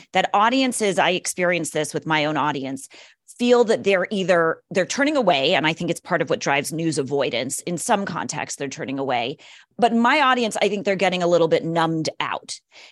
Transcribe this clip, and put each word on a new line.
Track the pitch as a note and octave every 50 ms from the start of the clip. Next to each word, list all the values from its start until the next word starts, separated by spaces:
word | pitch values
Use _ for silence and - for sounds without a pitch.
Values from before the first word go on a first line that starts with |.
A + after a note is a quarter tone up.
| - _ -
that | F#3 F#3+ - -
audiences, | G3+ G#3 A#3 B3+ C4+ C4 B3+ A#3 - A3 G3+ F3+ F#3+
I | C#3+ E3
experience | F#3 F3 - - - - F3+ F3 F3+ E3 D#3+ -
this | - D3+ D3 - -
with | D#3 -
my | D#3+ D#3+ D#3 D3
own | D3+ D#3
audience, | C#3+ C3+ D3+ C#3 C#3+ C3+ C3 C3+ C3+ - - - - - - _ _ _ - - -
feel | A#3+ A#3+ B3 A#3+ A#3+
that | G#3 A3 C#3+ F#3+
they're | G3 G3 F3+ F3+ -
either, | A3 G3 F#3 E3+ F3+ E3+ E3 D#3+ - - _ _
they're | - - -
turning | - - A#3+ C#4 D4 D#4+
away, | C#4 A#3 F3+ E3 C3+ C3+ D#3+ F#3
and | C#3 -
I | D#3 E3
think | - F3 D3+
it's | - -
part | - - F3+ D#3+
of | E3 -
what | D#3 -
drives | - D#3+ C#3 C#3+ C#3 -
news | E3 D#3 E3 E3 D3
avoidance. | D3+ C#3 B2+ C#3+ C#3 B2+ D3 - A2+ C3 C3 - -
In | - F3 F3
some | D#3 - - A3+ G3+ G3
contexts, | - D#3+ D3+ - - - D3+ - - -
they're | - C#3+ C3+
turning | C3+ D#3+ C#3+ A2 C3+ C3+
away. | C3+ C3 B2+ A#2+ A#2 B2+ D#3 - - - - - - _ _
But | - G#3+ A#3 A3+
my | A#3 A#3 A#3+ C#4 D#4
audience, | C#4 B3+ B3+ B3 A#3 G#3+ - -
I | - G3+
think | G#3 G3+ F#3
they're | G3+ G3
getting | F#3 G3 F#3 F3+ F3+ F3
a |
little | F3 F3 E3 E3 D#3+
bit | E3 - -
numbed | E3 E3 E3 E3 E3 E3 D#3+ D#3 - - -
out. | D3+ - F2+ - - - - - _ _ _ - - -